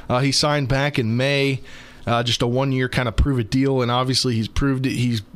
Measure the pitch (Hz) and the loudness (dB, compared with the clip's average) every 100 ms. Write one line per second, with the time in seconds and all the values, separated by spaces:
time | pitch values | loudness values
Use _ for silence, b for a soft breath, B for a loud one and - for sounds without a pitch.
0 | - 123 139 131 151 147 131 135 143 143 | -2 0 2 2 2 0 0 0 0 0
1 | 113 117 135 139 139 135 B B B B | 0 0 2 2 0 -2 B B B B
2 | - 117 120 - 123 123 135 131 127 - | -2 0 0 0 0 0 0 0 0 -2
3 | 123 - - 131 110 135 135 131 120 123 | 0 2 2 0 0 0 2 2 0 0
4 | 127 127 127 113 107 - 139 131 131 - | 0 0 0 0 -2 0 0 0 -2 0
5 | 123 117 - | 0 -2 -6